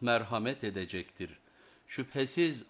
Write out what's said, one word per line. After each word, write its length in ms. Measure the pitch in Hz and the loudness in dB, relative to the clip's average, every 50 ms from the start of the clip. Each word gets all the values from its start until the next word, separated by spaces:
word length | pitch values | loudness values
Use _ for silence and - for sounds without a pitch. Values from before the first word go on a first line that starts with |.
merhamet 600 | 123 120 117 117 110 104 120 110 107 123 139 - - | 2 4 4 4 4 2 -2 -2 0 -2 -2 -2 -4
edecektir. 640 | 107 95 98 92 87 - 92 85 - - - 92 85 - - _ _ _ _ - - - _ _ - | -4 -4 -4 -4 -4 -4 -6 -6 -6 -8 -10 -10 -10 -10 -14 _ _ _ _ -20 -20 -20 _ _ -10
Şüphesiz 800 | - - 131 127 - 139 135 131 - 175 175 165 147 123 104 - | -6 -6 -6 -4 -2 -2 -2 0 2 2 2 2 2 -2 -2 2